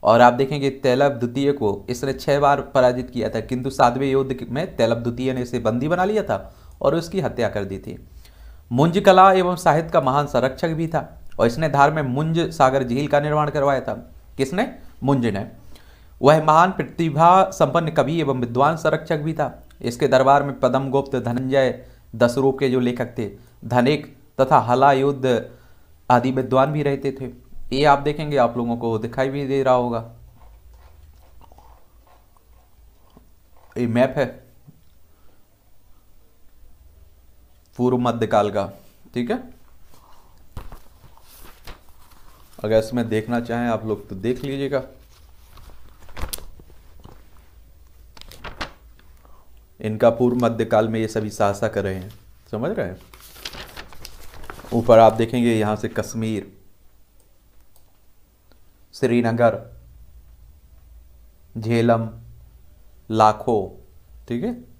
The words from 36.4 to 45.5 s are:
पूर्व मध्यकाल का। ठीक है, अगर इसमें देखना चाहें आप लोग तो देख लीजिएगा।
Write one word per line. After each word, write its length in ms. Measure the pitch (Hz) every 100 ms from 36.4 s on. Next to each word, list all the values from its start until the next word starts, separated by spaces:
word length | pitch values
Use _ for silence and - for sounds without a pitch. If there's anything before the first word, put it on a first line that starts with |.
| - - - - - - - - - - - - _ -
पूर्व 220 | 123 127
मध्यकाल 520 | 120 117 110 107 104
का। 200 | 101 98 - - _ -
ठीक 160 | 120 120
है, 240 | 247 247 - - - - - - - - - - - - - - - - - - - - - - - - - - - - - - -
अगर 140 | 107 110
इसमें 300 | 110 123 110
देखना 320 | 110 107 120
चाहें 280 | 117 117 120
आप 180 | 110 110
लोग 220 | 104 -
तो 80 | 95
देख 280 | 107 123
लीजिएगा। 380 | 139 139 135 135 - - - - - - -